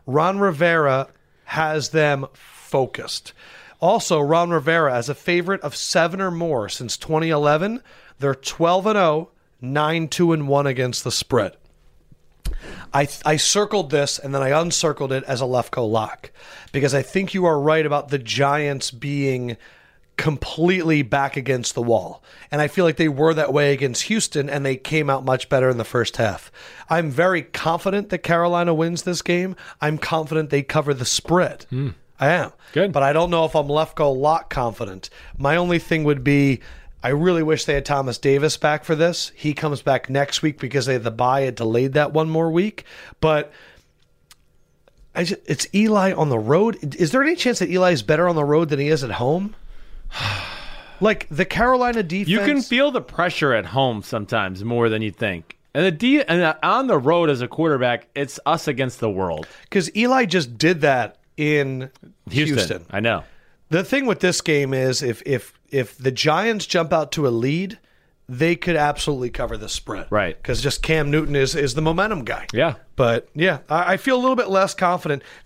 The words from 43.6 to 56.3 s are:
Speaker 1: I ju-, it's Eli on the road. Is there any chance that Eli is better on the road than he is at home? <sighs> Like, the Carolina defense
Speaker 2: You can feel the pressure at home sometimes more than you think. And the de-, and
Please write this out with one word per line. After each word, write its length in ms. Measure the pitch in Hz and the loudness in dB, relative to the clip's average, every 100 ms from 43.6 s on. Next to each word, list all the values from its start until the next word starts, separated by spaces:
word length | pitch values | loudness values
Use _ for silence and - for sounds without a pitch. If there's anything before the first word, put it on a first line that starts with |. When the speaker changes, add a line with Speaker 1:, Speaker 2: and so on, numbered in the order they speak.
| - - _ _ _ _ _ - _ _ _ _ _ _ - - | -20 -20 _ _ _ _ _ -20 _ _ _ _ _ _ -10 -6
Speaker 1:
I 80 | 175 | -4
ju-, 100 | - - | -4 -4
it's 220 | 143 - | -4 0
Eli 400 | 196 220 208 190 | 2 4 4 2
on 160 | - 151 | 2 0
the 100 | 113 | 0
road. 560 | 107 165 226 - 143 - | 2 4 2 0 -6 -2
Is 160 | 165 | 2
there 120 | 262 | 2
any 120 | 285 339 | 2 2
chance 240 | 247 - | 0 0
that 100 | 175 | 0
Eli 220 | 180 180 | 2 4
is 120 | 156 | 2
better 260 | 107 151 180 | 2 2 2
on 60 | 160 | 2
the 100 | 143 | 2
road 240 | 151 156 | 2 2
than 100 | 143 | 0
he 80 | 143 | 0
is 160 | 156 | 0
at 80 | 127 | -2
home? 440 | 101 123 170 208 - - - - - - | -2 0 0 -4 -10 -16 -16 -14 -14 -12
<sighs> 40 | - 101 95 - - - - - - | -6 -6 -6 -10 -14 -14 -14 -16 0
Like, 260 | 208 202 - | 2 2 -2
the 140 | 151 | -4
Carolina 580 | 185 185 247 254 247 233 | -2 2 2 4 2 0
defense 280 | 170 190 147 | -2 -2 0
Speaker 2:
You 100 | 226 | 0
can 220 | 302 285 | 2 0
feel 280 | - 240 294 | 0 2 2
the 100 | 247 | 0
pressure 500 | - - 175 - 143 | -4 -2 -2 0 2
at 140 | 113 87 | 2 0
home 380 | 123 131 107 | 0 0 -2
sometimes 600 | - 117 98 113 95 92 | -6 -6 -2 -2 -2 -4
more 240 | 113 120 117 | -4 0 2
than 140 | 110 | 0
you 100 | 110 | -4
think. 460 | - 107 87 - - _ | -4 -4 -4 -10 -20 _
And 100 | 135 185 | 0 0
the 60 | |
de-, 300 | 156 247 294 | 2 2 2
and 340 | - | 2